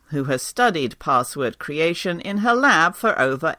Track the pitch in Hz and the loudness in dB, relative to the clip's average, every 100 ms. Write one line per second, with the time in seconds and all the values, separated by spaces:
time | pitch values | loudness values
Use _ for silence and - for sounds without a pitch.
0 | - 147 135 127 - - 247 170 127 - | -8 -4 -2 -2 -4 0 0 2 -4 -4
1 | 151 131 123 139 123 - - 147 165 175 | 0 0 0 -4 -4 -4 -8 -2 0 0
2 | 190 170 196 202 233 240 277 175 170 - | -4 -6 -4 -2 2 4 4 4 4 2
3 | 226 - 131 135 160 | 0 2 0 0 -2